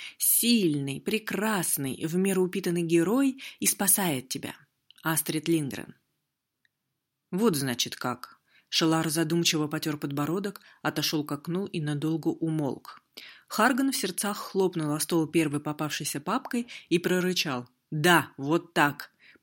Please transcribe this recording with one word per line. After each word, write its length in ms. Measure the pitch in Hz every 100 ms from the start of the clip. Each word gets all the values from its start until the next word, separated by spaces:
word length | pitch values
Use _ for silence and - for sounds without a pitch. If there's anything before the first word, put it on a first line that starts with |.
| - -
сильный, 840 | - - 226 233 180 147 139 135
прекрасный, 1080 | - 214 214 196 214 208 - - 135 123 156
в 80 | 175
меру 300 | 190 185 180
упитанный 360 | 196 185 175
герой 580 | 170 170 165 247 277 262 - -
и 80 | 208
спасает 600 | - 196 - 185 135 123
тебя. 260 | - - - _ _ _ -
Астрид 440 | 156 156 - 156 151
Линдгрен. 460 | 165 143 - - - _ _ _ _ _ _ _ _ _ _ _ _ -
"Вот, 260 | 180 226 170
значит, 400 | 135 120 - -
как". 420 | 127 123 - - _ _ -
Шелар 380 | - 165 160 160
задумчиво 580 | 151 160 170 165 160 151
потёр 300 | 156 160 151
подбородок, 640 | 147 143 147 180 202 - - -
отошёл 420 | - 156 147 160
к 100 | 147
окну 340 | 147 - 170 196
и 120 | 180
надолго 480 | 151 147 156 160 156
умолк. 760 | - 165 156 143 - - - _ - - - -
Харган 440 | - 226 254 269
в 40 | 262
сердцах 420 | 185 180 202 202
хлопнул 540 | - 196 190 175 151
о 80 | 151
стол 280 | - 170 156
первой 320 | 165 156 143
попавшейся 600 | 147 147 151 - 147 147
папкой 480 | 147 233 - 240 240 - -
и 80 | 175
прорычал: 720 | 175 185 180 180 165 127 120 _ -
"Да, 400 | 156 156 170 - -
вот 360 | 135 170 170
так. 400 | - 147 143 - _ - -